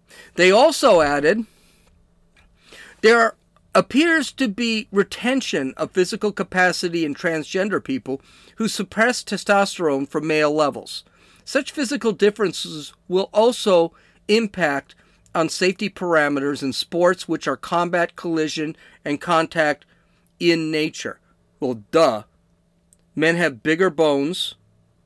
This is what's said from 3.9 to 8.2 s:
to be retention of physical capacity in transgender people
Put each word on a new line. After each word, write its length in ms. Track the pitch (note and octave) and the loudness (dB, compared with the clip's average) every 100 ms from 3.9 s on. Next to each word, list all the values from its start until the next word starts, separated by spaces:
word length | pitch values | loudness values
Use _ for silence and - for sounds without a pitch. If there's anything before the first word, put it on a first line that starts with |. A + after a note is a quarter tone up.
| B3 E4+ D#4+ B3+ | 2 4 2 0
to 160 | - B3+ | -2 -4
be 400 | F#3+ A#3 A3 - | -2 -2 -4 -2
retention 840 | G3 F#3+ - A#3+ C4+ - E3+ C3+ - | 0 0 -2 -2 -2 -2 -4 -4 -6
of 140 | D#3 | -4
physical 400 | F#3 F3+ G#3+ G#3 | -2 -2 -2 -6
capacity 760 | - F#3 F#3 F3+ D#3+ F3+ E3+ D3+ | -6 -4 0 0 0 -4 -2 -4
in 80 | |
transgender 680 | C#3 F3 D#3+ D3 F#3 G3+ E3+ | -4 -4 -4 -4 -4 -2 -4
people 380 | - C3 B2+ C3+ | -4 -6 -6 -10